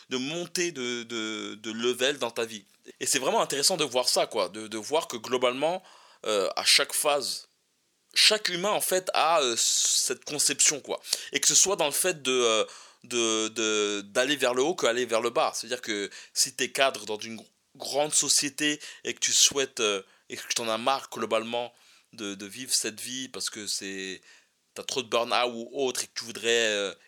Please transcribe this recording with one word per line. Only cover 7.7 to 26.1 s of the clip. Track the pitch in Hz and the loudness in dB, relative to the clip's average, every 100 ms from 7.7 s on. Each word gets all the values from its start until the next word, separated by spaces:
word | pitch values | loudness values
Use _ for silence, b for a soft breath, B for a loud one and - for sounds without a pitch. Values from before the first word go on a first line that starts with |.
| _ _ _ _ - | _ _ _ _ 2
chaque | - 214 208 | 4 4 0
humain, | 175 202 | -2 0
en | 175 | 0
fait, | - 185 180 | 2 0 2
a, | - 151 165 | 2 4 4
euh, | 127 113 | 4 2
cette | - - - - - 127 | 2 2 2 2 0 -4
conception, | - 147 - 143 - 147 | -6 0 0 4 2 2
quoi. | 110 - B B B | -4 -6 B B B
Et | 143 | 0
que | - | 2
ce | |
soit | 147 185 202 | 4 4 2
dans | 151 | 0
le | |
fait | - 185 160 | 2 0 0
de, | 127 | 0
euh, | 127 120 110 - B B B | 4 4 4 2 B B B
de, | 123 120 113 110 110 | -6 0 2 2 0
de, | 110 110 107 104 104 101 | 0 0 2 0 -2 -4
d'aller | 123 135 143 | 0 2 2
vers | 127 | 2
le | 127 | 2
haut | 143 | 0
que | 185 127 | 2 2
aller | 117 120 | 2 2
vers | 113 | 2
le | 117 | 2
bas. | 139 131 | 2 0
C'est-à-dire | - 117 120 | -2 -6 -6
que | - 104 95 B B | -4 -4 -4 B B
si | - 139 - | -2 -2 0
t'es | 127 | -2
cadre | - 135 123 107 | 2 2 2 -8
dans | 107 | -8
une | 113 110 | -8 -14
gr-, | - _ _ - | -16 _ _ -14
grande | - 135 151 | -4 -2 2
société | - 143 - 147 - 151 147 B B | 2 2 2 0 -2 -2 -2 B B
et | 117 | -8
que | 120 | -4
tu | - | 0
souhaites, | - - 139 131 - | 4 4 2 -2 2
euh, | 107 98 - b b | 2 2 -4 b b
et | - | -12
que | - | -6
t'en | - 113 | -4 -2
as | 110 | 0
marre | 127 135 - | 0 0 -2
globalement | 123 110 110 113 120 120 _ b b b | -6 0 0 0 -4 -6 _ b b b
de, | 113 101 | -10 -8
de | 98 101 | -8 -10
vivre | 110 127 | -12 -4
cette | - 113 107 | -2 -2 -6
vie | 120 131 127 | -10 -10 -10
parce | 98 - | -8 -8
que | 110 101 | -8 -6
c'est, | - 98 95 95 87 b b b b _ | -6 -6 -8 -8 -10 b b b b _
t'as | - | -12
trop | 95 135 | -6 -4
de | 113 | 0
burn-out | 117 120 110 123 | 0 2 2 2
ou | 117 120 | -2 -8
autre | 135 131 - | -2 -2 -2
et | |
que | - | -6